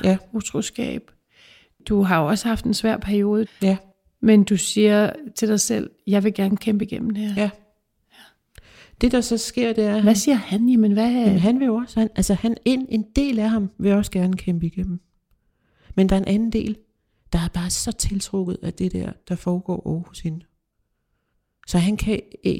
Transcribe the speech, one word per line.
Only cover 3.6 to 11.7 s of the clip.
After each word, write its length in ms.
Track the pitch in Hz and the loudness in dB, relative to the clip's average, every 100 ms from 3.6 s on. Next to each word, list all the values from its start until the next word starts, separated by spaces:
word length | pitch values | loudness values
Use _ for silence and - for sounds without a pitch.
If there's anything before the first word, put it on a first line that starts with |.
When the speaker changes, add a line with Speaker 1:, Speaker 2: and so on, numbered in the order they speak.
Speaker 1:
Ja. 140 | 190 190 - _ _ - | 0 0 -4 _ _ 0
Speaker 2:
Men 220 | 220 214 | 6 6
du 120 | 196 202 | 6 2
siger 560 | - 214 208 208 214 311 285 - | 0 2 4 4 2 -2 -12 -4
til 120 | 214 | 0
dig 120 | 208 | 0
selv, 300 | - 220 - _ - | 0 -2 -4 _ -2
"Jeg 180 | 202 | 2
vil 100 | 202 | 2
gerne 220 | 202 190 196 | 0 0 0
kæmpe 280 | - 208 | 0 0
igennem 260 | 202 - 226 | -2 -6 -4
det 120 | 208 | -4
her." 180 | 214 202 | -4 -2
Speaker 1:
Ja. 80 | 208 - _ _ _ _ _ - - _ _ - - - - - | -2 -4 _ _ _ _ _ -20 -20 _ _ -20 -20 -20 -18 -2
Det, 120 | 247 | 0
der 80 | 247 | 2
så 160 | 240 226 | 0 -4
sker, 360 | - - 233 | -4 -4 -2
det 120 | 226 | 0
er, 80 | 214 | 0
Speaker 2:
Hvad 100 | 208 | 2
Speaker 1:
han 140 | 208 220 | 4 4
Speaker 2:
siger 180 | 294 | 2
han? 340 | 254 196 196 240 | 0 0 0 4
Jamen, 240 | 247 214 | 4 4
hvad 180 | 202 233 | 2 2
Speaker 1:
Jamen, 260 | 247 226 190 | 2 2 4
han 200 | 190 254 | 4 2
vil 60 | |
jo 80 | 269 | 0